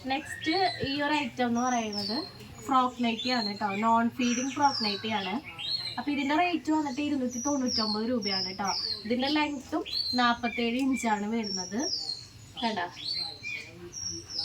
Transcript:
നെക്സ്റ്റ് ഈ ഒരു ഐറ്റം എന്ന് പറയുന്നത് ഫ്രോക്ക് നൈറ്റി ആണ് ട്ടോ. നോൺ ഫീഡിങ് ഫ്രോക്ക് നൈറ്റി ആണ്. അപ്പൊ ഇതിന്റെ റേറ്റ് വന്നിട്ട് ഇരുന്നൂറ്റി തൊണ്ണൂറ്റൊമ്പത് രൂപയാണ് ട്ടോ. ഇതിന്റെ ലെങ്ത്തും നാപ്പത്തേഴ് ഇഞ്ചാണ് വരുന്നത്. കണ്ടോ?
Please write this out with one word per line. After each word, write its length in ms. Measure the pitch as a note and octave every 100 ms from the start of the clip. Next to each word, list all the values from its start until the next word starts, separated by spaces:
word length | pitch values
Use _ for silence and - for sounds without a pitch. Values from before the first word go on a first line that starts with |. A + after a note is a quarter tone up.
| C4
നെക്സ്റ്റ് 400 | C#4 - - D#4 F4+ F#4 - C4+
ഈ 140 | C#4
ഒരു 120 | D4
ഐറ്റം 320 | D4+ B3+ - B3
എന്ന് 140 | A#3
പറയുന്നത് 560 | B3+ B3 A3 G3+ G3+ B3 F#4 - - - -
ഫ്രോക്ക് 380 | C4 B3 B3
നൈറ്റി 240 | A#3 A3+ B3
ആണ് 300 | B3+ G3+ G3+
ട്ടോ. 100 | G#3 G3
നോൺ 320 | A3+ A3+ A#3
ഫീഡിങ് 420 | - A#3+ A#3+ C4+
ഫ്രോക്ക് 340 | D4 C#4 -
നൈറ്റി 240 | G#3+ G3 A3
ആണ്. 260 | G#3 F#3+ A3+ - - - - - -
അപ്പൊ 120 | C#4
ഇതിന്റെ 240 | C#4+ C#4 D#4
റേറ്റ് 360 | F4+ E4+ -
വന്നിട്ട് 280 | D#4 C#4+ B3+
ഇരുന്നൂറ്റി 380 | D4 C#4 B3 A#3+
തൊണ്ണൂറ്റൊമ്പത് 720 | C#4+ C#4+ B3 A3+ G#3+ G#3 A3+
രൂപയാണ് 500 | B3 G3+ F#3+ G3 F#3+
ട്ടോ. 120 | F#3+ - - -
ഇതിന്റെ 240 | G#3+ B3 C#4
ലെങ്ത്തും 560 | D4+ D4 C#4 - D#4+ - - -
നാപ്പത്തേഴ് 640 | B3 A#3+ A#3+ A#3 B3 A#3 B3
ഇഞ്ചാണ് 480 | C4+ A#3+ A3+ G#3 G#3
വരുന്നത്. 640 | A#3 G#3 G3 F3+ G#3 D#4+ - - - - - - -
കണ്ടോ? 240 | A#3 G#3+ F3 - - - - - - - - - F4 - - E3+ - -